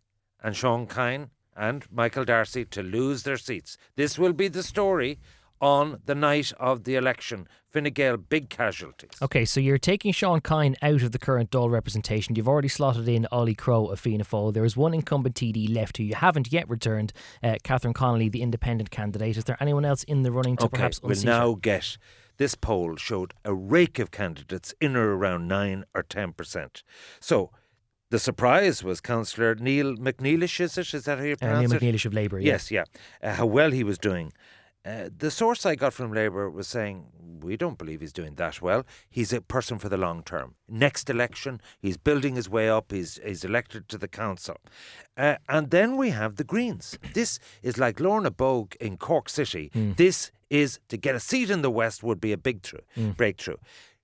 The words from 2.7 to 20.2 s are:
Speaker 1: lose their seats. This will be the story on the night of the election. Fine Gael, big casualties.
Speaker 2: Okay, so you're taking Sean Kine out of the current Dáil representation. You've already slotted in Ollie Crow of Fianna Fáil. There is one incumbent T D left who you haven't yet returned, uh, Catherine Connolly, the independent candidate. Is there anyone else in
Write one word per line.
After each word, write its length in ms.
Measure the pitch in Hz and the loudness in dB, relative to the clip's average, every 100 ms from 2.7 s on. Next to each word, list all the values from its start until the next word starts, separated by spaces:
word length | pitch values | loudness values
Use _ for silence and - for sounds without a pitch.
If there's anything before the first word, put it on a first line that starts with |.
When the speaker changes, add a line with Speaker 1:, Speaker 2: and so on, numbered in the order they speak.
| - | -6
Speaker 1:
lose 400 | 92 110 131 135 | -4 -2 0 -2
their 140 | - 135 | -4 -6
seats. 400 | - 104 - - _ - | -6 -8 -8 -20 _ -2
This 220 | 147 151 | -2 2
will 140 | 180 | 2
be 140 | 160 196 | 2 0
the 160 | 180 | -2
story 560 | 180 - 196 185 127 147 - - _ _ | -6 0 2 2 0 -4 -14 -20 _ _
on 400 | 139 143 147 135 - | 4 6 4 -2 -4
the 100 | 143 | 2
night 360 | 147 147 131 - | 4 2 0 -2
of 240 | 127 127 | 0 0
the 120 | 107 131 | 0 0
election. 520 | 127 120 - 107 87 _ _ | 0 -2 -6 -10 -12 _ _
Fine 160 | 156 147 | -4 -2
Gael, 320 | 139 135 117 | 0 0 0
big 320 | - 156 139 | 0 -2 -2
casualties. 640 | - 113 - 80 - - - | -2 -2 -2 -12 -16 -20 -6
Speaker 2:
Okay, 240 | 139 135 113 | -2 0 2
so 140 | - | 2
you're 160 | 135 139 | 4 4
taking 340 | - 202 208 | 2 0 0
Sean 300 | 180 196 165 | 0 2 2
Kine 340 | - 156 147 131 | 2 2 4 2
out 200 | 147 147 | 2 4
of 100 | 120 | 2
the 60 | 117 | -2
current 320 | - 127 117 | 0 0 2
Dáil 200 | 131 120 | 2 2
representation. 640 | 117 - 107 - 107 101 113 | 2 0 -4 -2 -2 0 0
You've 140 | 110 | 2
already 180 | 147 139 | 2 2
slotted 400 | - 139 117 117 | 2 2 2 2
in 180 | 117 113 | 2 2
Ollie 240 | 120 117 107 | 2 2 2
Crow 300 | - 117 104 | 2 4 2
of 120 | 98 | -2
Fianna 260 | 123 107 104 | -2 0 0
Fáil. 280 | 107 107 | 0 0
There 120 | 107 113 | 2 2
is 100 | 110 | 4
one 180 | 156 | 2
incumbent 420 | 160 143 143 127 123 | 2 0 0 0 0
T 160 | 120 | -2
D 140 | 110 107 | 0 0
left 300 | 113 107 - | 0 -2 -2
who 60 | |
you 120 | 104 107 | -4 2
haven't 360 | 175 156 117 | 4 4 2
yet 180 | 165 165 | 0 0
returned, 440 | 117 113 107 107 - - - | -2 0 0 -2 -6 -18 -4
uh, 140 | 120 110 | -2 -2
Catherine 300 | - 131 120 | 0 0 0
Connolly, 340 | 113 127 117 113 | 2 2 4 2
the 120 | 113 | 2
independent 500 | 120 113 - 117 104 | -2 0 0 0 -2
candidate. 460 | - 104 101 110 110 | -4 -4 -2 -2 -2
Is 80 | 107 | -2
there 120 | 120 | -2
anyone 240 | 143 143 147 | 0 2 2
else 180 | 135 | 0
in 200 | - 143 | 0 2